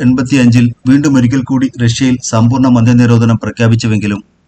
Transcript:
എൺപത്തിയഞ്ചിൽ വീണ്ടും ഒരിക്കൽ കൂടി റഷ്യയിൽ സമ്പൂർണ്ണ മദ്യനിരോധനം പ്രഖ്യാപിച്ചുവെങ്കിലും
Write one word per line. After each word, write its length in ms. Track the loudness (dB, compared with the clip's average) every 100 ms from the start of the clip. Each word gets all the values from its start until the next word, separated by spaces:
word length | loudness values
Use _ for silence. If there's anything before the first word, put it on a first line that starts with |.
എൺപത്തിയഞ്ചിൽ 720 | 0 0 0 0 2 2 0 -2 0
വീണ്ടും 280 | 0 2 0
ഒരിക്കൽ 240 | 0 -2
കൂടി 300 | -2 -4 -4 -4
റഷ്യയിൽ 340 | -4 -2 -2 -2
സമ്പൂർണ്ണ 440 | -4 0 0 0 0
മദ്യനിരോധനം 720 | 2 2 2 2 2 2 -2
പ്രഖ്യാപിച്ചുവെങ്കിലും 800 | -4 -4 0 0 -2 -4 -4 -8 -10 _